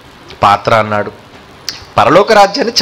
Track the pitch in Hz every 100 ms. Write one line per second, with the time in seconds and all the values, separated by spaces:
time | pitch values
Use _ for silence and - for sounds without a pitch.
0 | - - - - 104 101 117 113 107 104
1 | 104 - - - - - - - - -
2 | 110 170 208 214 196 277 233 226